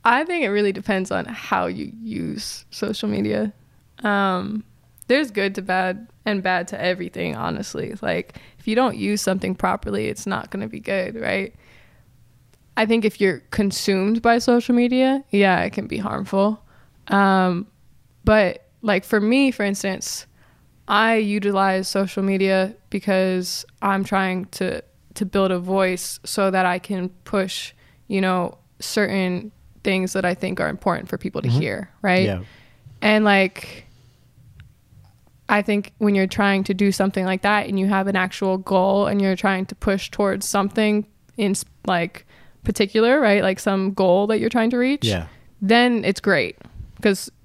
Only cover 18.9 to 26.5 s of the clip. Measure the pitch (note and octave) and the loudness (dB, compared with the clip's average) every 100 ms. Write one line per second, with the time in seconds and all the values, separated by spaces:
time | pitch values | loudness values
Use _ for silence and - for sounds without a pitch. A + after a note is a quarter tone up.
18.9 | G3 - G#3+ G#3 B3+ C#4 - G3+ G3 G3 | -2 2 0 2 4 2 0 -4 -2 -4
19.9 | F#3+ - - - _ _ _ _ _ - | -6 -8 -10 -12 _ _ _ _ _ -2
20.9 | G#3+ A3+ A3+ G#3+ G#3 G3+ G3 G3 F#3+ F#3+ | 2 4 2 2 0 0 2 2 0 -2
21.9 | G3 F#3+ - F#3+ F#3+ F#3+ F#3+ F#3+ A3+ _ | -2 -2 -2 0 2 2 2 0 -6 _
22.9 | G3+ G3+ F#3+ F#3 F#3 F3+ - - _ G3 | -6 0 2 2 0 -4 -8 -12 _ 0
23.9 | G3 G3 G3 F#3+ F#3 F#3+ - F#3 - - | 0 0 0 0 -4 -6 -6 -6 -6 -12
24.9 | _ _ - F#3+ G3+ F#3+ F3+ F3+ F#3+ F#3 | _ _ -8 -2 2 2 0 0 0 2
25.9 | F3+ - - - - F#3+ | 0 -6 -10 -6 0 2